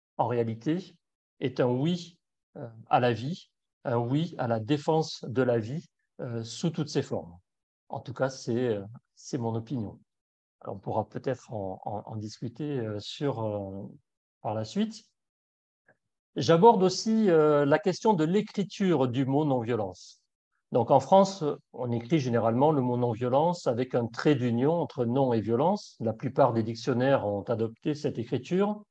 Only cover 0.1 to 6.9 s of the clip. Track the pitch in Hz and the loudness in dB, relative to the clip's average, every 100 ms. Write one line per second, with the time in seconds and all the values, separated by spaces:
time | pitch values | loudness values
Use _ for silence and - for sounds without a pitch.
0.1 | - 120 120 113 113 156 175 180 _ _ | -4 -2 0 -2 -4 -4 -4 -6 _ _
1.1 | _ _ - 131 143 127 127 156 175 - | _ _ -8 -6 0 0 2 0 -2 -6
2.1 | _ _ _ _ - 120 113 - 139 123 | _ _ _ _ -16 -14 -14 0 2 2
3.1 | 110 131 190 - _ _ _ 143 120 120 | 0 -4 -8 -12 _ _ _ -4 -2 0
4.1 | 147 175 - 123 113 107 147 156 160 160 | -2 -2 -4 -2 -2 0 -2 0 0 0
5.1 | - 123 117 123 120 110 151 - _ _ | -6 -6 0 2 0 -2 -8 -12 _ _
6.1 | - 131 117 113 - 165 165 147 | -14 -8 -8 -10 -4 -4 -4 -4